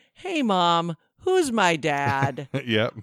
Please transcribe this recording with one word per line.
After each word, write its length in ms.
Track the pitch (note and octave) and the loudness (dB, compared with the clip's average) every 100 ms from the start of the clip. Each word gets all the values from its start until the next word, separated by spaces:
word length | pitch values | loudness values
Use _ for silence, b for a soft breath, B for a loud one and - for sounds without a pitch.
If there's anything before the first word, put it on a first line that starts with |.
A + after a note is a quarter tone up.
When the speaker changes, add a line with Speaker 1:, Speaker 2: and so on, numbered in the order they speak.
| b | b
Speaker 1:
"Hey, 280 | - F#4+ D#4+ | -16 -6 -2
Mom, 540 | A#3 F#3 E3+ E3+ E3+ D#3 _ _ | 0 2 4 2 0 -8 _ _
who's 320 | F#4 F#4 C#4+ | 0 0 0
my 240 | A3+ F3+ D#3+ | 2 2 2
dad?" 720 | D3+ C#3+ C#3 C#3 C#3 C3 C3+ | -2 0 0 0 -2 -4 -8
Speaker 2:
<laughs> 120 | C3+ B2 | -8 0
Yep. 280 | G#2+ A#2+ A2+ | 0 0 -4